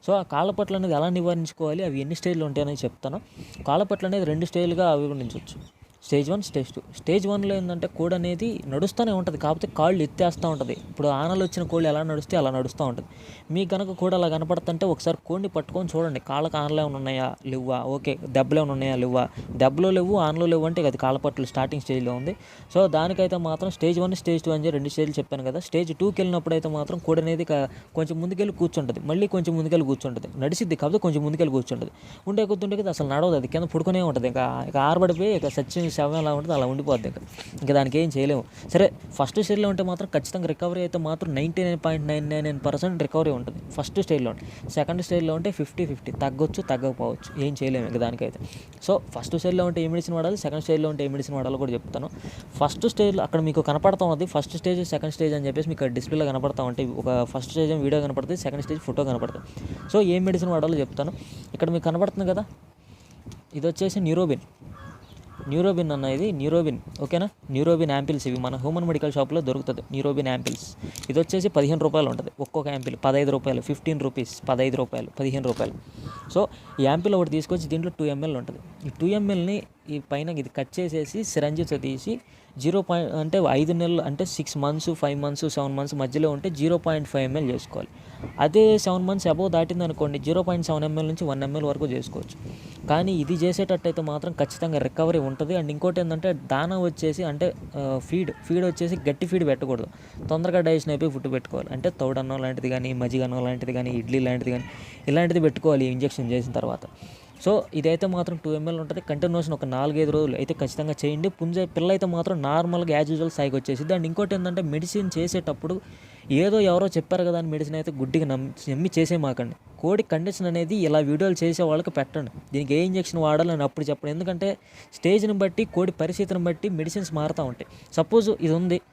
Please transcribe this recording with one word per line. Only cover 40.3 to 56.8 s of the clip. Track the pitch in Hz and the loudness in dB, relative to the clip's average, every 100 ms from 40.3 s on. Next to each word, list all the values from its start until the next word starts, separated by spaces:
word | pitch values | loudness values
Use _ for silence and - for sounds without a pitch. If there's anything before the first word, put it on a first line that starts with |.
| 185 165 | -4 -2
రికవరీ | 151 175 175 | -2 -2 -2
అయితే | 175 175 | -2 -2
మాత్రం | 156 160 180 135 | -2 -2 -2 -2
నైంటీ | 156 165 | -2 0
నైన్ | 180 170 165 | 0 0 0
పాయింట్ | 160 147 | 0 0
నైన్ | 151 151 | -2 0
నైన్ | 151 | -2
నైన్ | 151 143 143 | -2 -2 0
పర్సెంట్ | 143 175 175 | 0 0 -2
రికవరీ | - 160 156 | -2 0 2
ఉంటుంది | 131 123 - - | 0 -4 -10 -10
ఫస్ట్ | - 143 - | -6 -4 -2
స్టేజ్లో. | 190 151 123 - - - - | 2 2 0 -4 -12 -14 -8
సెకండ్ | - 147 175 | -4 -2 -2
స్టేజ్లో | 175 175 165 160 | 0 0 0 -2
ఉంటే | 180 | -2
ఫిఫ్టీ | 190 147 - 170 | -4 -6 -4 -4
ఫిఫ్టీ, | 135 - | -4 -8
తగ్గొచ్చు | - 139 131 156 - | -2 -2 0 -2 -2
తగ్గకపోవచ్చు, | - 131 135 127 117 117 - - | -2 0 -2 -2 -4 -4 -8 -4
ఏం | 143 143 | -4 -2
చేయలేము | 135 131 110 | -2 0 -2
ఇంకా | 117 | -2
దానికైతే. | 117 117 123 - - - - - - | -2 -2 -6 -6 -12 -14 -18 -12 0
So | 190 | 0
ఫస్ట్ | - 123 120 165 | 0 -10 -4 -2
స్టేజ్లో | 180 180 175 | 0 2 0
ఉంటే | 175 | 0
ఏ | 160 | 0
మెడిసిన్ | 165 165 170 | -2 -2 -2
వాడాలి, | 165 202 | -2 -2
సెకండ్ | 151 151 | -4 -4
స్టేజ్లో | 151 160 156 | 0 2 2
ఉంటే | 151 143 | 0 -4
ఏ | |
మెడిసిన్ | 139 135 143 | -4 -4 -4
వాడాలో | 127 131 | -2 -2
కూడా | 135 | -2
చెప్తాను. | 117 - 123 143 - - - - - | -2 -6 -8 -8 -10 -14 -14 -14 0
ఫస్ట్ | 147 - 233 | 0 2 -2
స్టేజ్లో | - 208 190 | 4 4 4
అక్కడ | - 165 | 2 2
మీకు | 160 151 | 2 2
కనపడతా | 151 147 196 196 180 | 2 4 4 4 2
ఉంది, | 151 175 | 2 0
ఫస్ట్ | 147 143 170 | 0 -2 -2
స్టేజ్ | 185 180 170 | 0 0 0
సెకండ్ | 151 156 | -2 -4
స్టేజ్ | 151 160 | 0 0
అని | 147 139 | 2 -2
చెప్పేసి | 135 156 | -2 -2
మీకు | 160 135 | 0 0
డిస్ప్లేలో | 120 123 156 147 | 0 -2 0 2
కనపడతా | 131 135 135 | 2 0 0
ఉంటాయి. | 127 120 | -4 -2